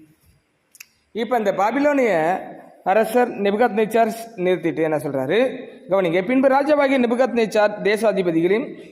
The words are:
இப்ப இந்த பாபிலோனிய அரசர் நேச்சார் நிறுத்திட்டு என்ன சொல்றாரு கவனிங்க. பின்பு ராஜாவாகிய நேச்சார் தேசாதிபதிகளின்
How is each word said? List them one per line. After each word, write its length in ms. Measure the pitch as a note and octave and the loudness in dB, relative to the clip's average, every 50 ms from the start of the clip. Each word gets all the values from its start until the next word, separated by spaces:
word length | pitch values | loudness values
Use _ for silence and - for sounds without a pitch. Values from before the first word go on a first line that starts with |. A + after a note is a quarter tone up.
| - - _ _ _ _ _ _ _ _ _ _ _ _ _ - - _ _ _ _ _ | -20 -20 _ _ _ _ _ _ _ _ _ _ _ _ _ -20 -20 _ _ _ _ _
இப்ப 260 | - G3+ A#3 A3+ B3+ A#3 | -8 -8 -4 -2 -2 -2
இந்த 140 | G#3+ G3+ | 0 0
பாபிலோனிய 880 | F3+ F#3 F#3+ G#3+ A#3 C#4 C#4 D4 D4 C#4 B3+ A3+ F#3+ D#3+ D#3 E3 F#3 - - - - - - - - - - | 0 0 0 0 0 2 2 2 2 2 2 2 2 2 0 0 -2 -2 -6 -10 -16 -20 -20 -20 -20 -8 -2
அரசர் 460 | F#3 F#3+ G#3+ A3 A3 A3 B3 B3 A#3 | 0 2 2 2 2 2 0 0 0
நேச்சார் 840 | - - G3+ G3 G3 G#3 B3 A#3+ G3 G#3+ A3 G#3+ A3 A#3 A3+ A3 G3 G#3 - - - | 0 -2 -2 0 0 2 0 0 2 0 0 2 2 2 2 2 0 -6 -10 -12 -8
நிறுத்திட்டு 460 | - F3 F3+ F#3 E3+ D3+ E3 C#3+ D3 | -4 0 0 0 0 0 -2 -2 -2
என்ன 160 | D#3+ D#3 D#3 D3 | 0 0 0 -2
சொல்றாரு 680 | C3+ D3+ C3+ C3+ C3 C3+ E3+ A3 B3+ B3+ - - - - - - - - | -2 -4 -4 -4 -2 0 0 2 0 0 -2 -6 -14 -16 -18 -16 -6 -2
கவனிங்க. 360 | F3 G3 F#3 E3+ D#3 F#3 F#3 | 0 0 2 2 0 0 0
பின்பு 220 | G#3 B3+ C4+ C4 C4+ | 0 0 0 2 2
ராஜாவாகிய 520 | C4 C4+ C#4+ D4 D4+ C#4+ D4 C4+ C#4 C4+ A#3+ A3+ B3 A#3 C4 - | 0 0 2 2 2 2 2 2 2 2 2 0 0 0 0 0
நேச்சார் 540 | - A#3 A3+ G3 - G#3+ G#3 G#3 G#3 G3 | 0 0 -2 0 2 2 2 2 0 0
தேசாதிபதிகளின் 1040 | F3+ G3 G#3+ G3+ A3+ G#3+ G3 F#3+ F3+ F3 E3 D#3+ E3 F3+ G3 A3 - - - - - - | -2 0 0 2 2 0 0 0 0 0 0 2 2 2 2 0 -2 -4 -10 -16 -18 -20